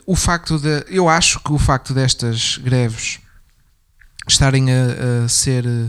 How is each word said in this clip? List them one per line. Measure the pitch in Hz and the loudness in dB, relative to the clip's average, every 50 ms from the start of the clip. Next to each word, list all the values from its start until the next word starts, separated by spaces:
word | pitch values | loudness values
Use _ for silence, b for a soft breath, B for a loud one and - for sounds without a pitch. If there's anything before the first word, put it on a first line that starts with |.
| _ | _
o | - 185 | -2 -2
facto | 156 - 180 175 170 - - 160 151 | 0 2 0 0 -2 -2 -2 -4 -2
de, | 139 156 151 147 - - | 0 0 -2 -2 -4 -2
eu | 185 185 180 165 | 0 2 4 4
acho | 160 170 165 - - - | 4 4 2 2 0 -2
que | - - 151 | -2 -2 0
o | 139 | 2
facto | - - 139 127 - - 135 | 2 2 2 0 0 -2 0
destas | 131 131 123 - - 123 117 113 110 - - - - | 0 2 2 0 0 -2 -4 -2 -2 -4 -4 -4 -4
greves | 135 127 127 127 123 113 110 113 - - - - - - - - - _ _ _ _ _ _ _ _ _ _ _ - - _ - - - | -2 0 2 2 2 0 -2 -6 -8 -8 -10 -10 -14 -20 -20 -20 -20 _ _ _ _ _ _ _ _ _ _ _ -20 -20 _ -18 -4 -2
estarem | - - 143 135 131 135 131 127 | 0 2 2 2 2 2 2 2
a, | 127 127 127 123 - - 127 123 120 120 117 | 2 2 2 0 -2 -2 -2 -2 0 0 0
a | 120 | 0
ser, | - - - 139 131 123 120 123 120 117 113 | 0 0 0 0 0 -2 -2 -2 -2 -2 -2